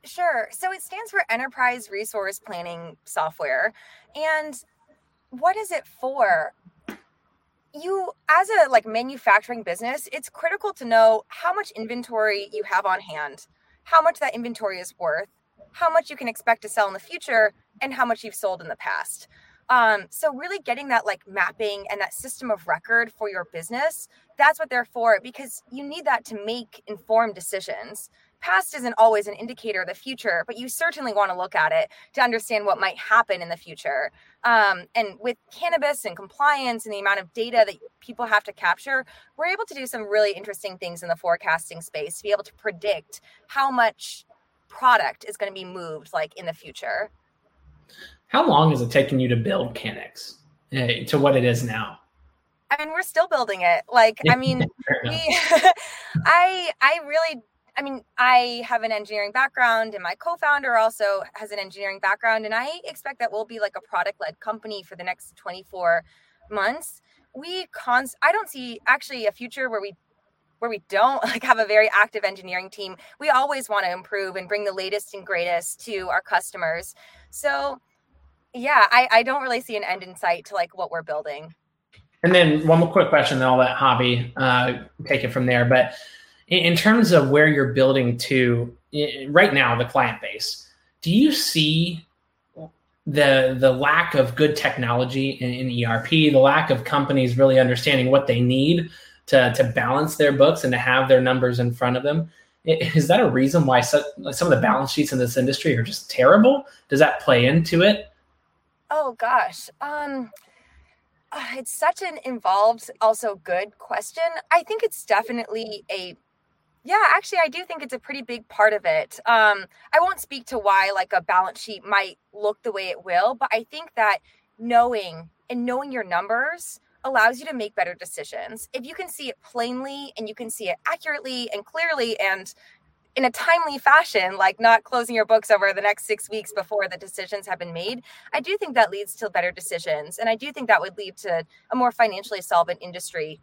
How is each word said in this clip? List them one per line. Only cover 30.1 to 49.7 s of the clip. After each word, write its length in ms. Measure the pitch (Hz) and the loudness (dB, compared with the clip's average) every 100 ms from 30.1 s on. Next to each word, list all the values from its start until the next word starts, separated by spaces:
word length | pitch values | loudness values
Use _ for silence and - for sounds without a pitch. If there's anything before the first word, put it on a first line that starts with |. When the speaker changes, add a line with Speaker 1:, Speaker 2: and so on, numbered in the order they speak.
| 254 220 170 151 | -8 -4 -4 -4
Speaker 1:
but 100 | 160 | -12
you 100 | 254 | -12
certainly 440 | - 330 311 262 | -6 -6 -4 -6
wanna 260 | 208 302 180 | -2 -2 -2
look 160 | 185 | -4
at 160 | - 156 | 0 0
it 200 | 160 - - _ | 0 -2 -10 _
to 60 | - | -2
understand 460 | 247 226 - 220 208 | 0 0 -4 -4 -2
what 140 | 180 | -2
might 180 | 190 165 | -2 -6
happen 420 | - 220 226 185 | 0 2 2 -4
in 80 | 170 | -6
the 80 | 165 | -12
future. 540 | - 147 151 139 143 _ _ _ | -12 -12 -6 -4 -6 _ _ _
Um, 440 | 240 226 208 185 175 233 | 2 4 4 0 -4 -4
and 180 | 208 185 | -4 -6
with 160 | 226 240 _ | -8 -8 _
cannabis 520 | - 339 330 285 285 | -8 -4 -2 -2 -4
and 120 | 214 170 | -8 -12
compliance 680 | 190 _ 285 285 262 226 | -18 _ 0 2 -2 -6
and 80 | 214 | -8
the 60 | 202 | -4
amount 220 | 196 196 | -2 -2
of 120 | 180 | -4
data 300 | 233 233 233 | -8 -2 2
that 120 | 208 165 - _ | 2 0 -20 _
people 260 | - 240 233 | -20 -10 2
have 160 | 208 | 2
to 80 | - | 0
capture, 540 | - 180 180 269 262 262 - _ - | -4 -2 -2 -2 -4 -6 -20 _ -6
we're 100 | 330 | -4
able 180 | 403 453 | -4 -6
to 80 | |
do 120 | 285 254 | -10 -10
some 160 | 233 | -10
really 300 | 208 208 208 | -2 2 2
interesting 440 | 180 202 202 202 185 | 0 -12 -12 -12 -12
things 280 | 180 170 | -12 -12
in 40 | 175 | -6
the 60 | |
forecasting 640 | 165 180 170 180 160 - 165 | -4 -2 -2 0 -2 -4 -16
space 380 | 165 156 151 - | -12 -10 -10 -10
to 60 | |
be 80 | 208 | -8
able 100 | 202 | -8
to 100 | 202 | -10
predict 680 | _ 214 175 208 170 _ - _ _ _ | _ -10 -6 -6 -6 _ -20 _ _ _
how 240 | 277 277 | -4 -2
much 560 | 254 226 - - - _ _ _ _ _ | 0 0 -2 -18 -18 _ _ _ _ _
product 580 | - 254 226 147 - - | 0 4 4 2 -6 -16
is 80 | 208 | -8
gonna 160 | 196 | -8
be 120 | 190 | -8
moved, 480 | 185 185 170 156 160 | -14 -12 -12 -14 -8
like, 240 | 165 156 - | -8 -8 -10
in 80 | |
the 80 | 175 | -12
future. 580 | 160 151 - - 110 208 _ _ _ _ _ _ _ _ - - _ _ | -12 -18 -14 -8 -8 -8 _ _ _ _ _ _ _ _ -20 -20 _ _
Speaker 2:
How 180 | 262 330 | 0 2
long 220 | 151 160 | 4 4
has 100 | 135 | 2
it 100 | 120 | 2
taken 300 | 139 135 135 | 2 2 0
you 80 | 123 | 0
to 80 | 120 | 0
build 380 | 110 190 123 | 0 -2 -4